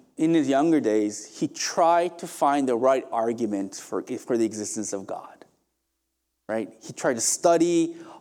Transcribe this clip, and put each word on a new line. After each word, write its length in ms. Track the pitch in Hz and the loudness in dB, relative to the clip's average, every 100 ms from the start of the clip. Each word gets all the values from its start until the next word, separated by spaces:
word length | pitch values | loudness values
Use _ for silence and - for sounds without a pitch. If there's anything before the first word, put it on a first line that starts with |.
| _ - | _ -2
in 160 | 160 | 2
his 160 | 165 135 | 2 4
younger 320 | 135 165 156 | 2 4 4
days, 580 | 113 107 107 104 - - | 4 2 0 -4 -14 -6
he 80 | 156 | -6
tried 720 | - - - 165 170 175 - | -4 -6 2 4 4 2 -6
to 80 | - | -14
find 400 | - 147 143 131 | 0 2 2 2
the 80 | 117 | 2
right 300 | 131 135 - | 4 2 0
argument 640 | 113 117 117 110 101 98 - | -2 -2 -2 -2 -2 -6 -10
for, 260 | - 98 | -8 -8
for 360 | - 123 - 117 | -6 -10 -2 0
the 80 | 113 | 0
existence 460 | 107 104 113 98 | -2 -8 -6 -6
of 160 | 98 95 | -6 -8
God, 380 | 90 - - - _ _ _ _ _ _ _ _ _ - | -12 -12 -20 -20 _ _ _ _ _ _ _ _ _ -6
right? 240 | 110 101 - | -6 -6 -12
He 100 | - | -18
tried 220 | - 151 | -4 -2
to 80 | 117 | 0
study 760 | - - 175 170 170 170 165 - - - | -2 2 4 4 4 2 0 -4 -18 -18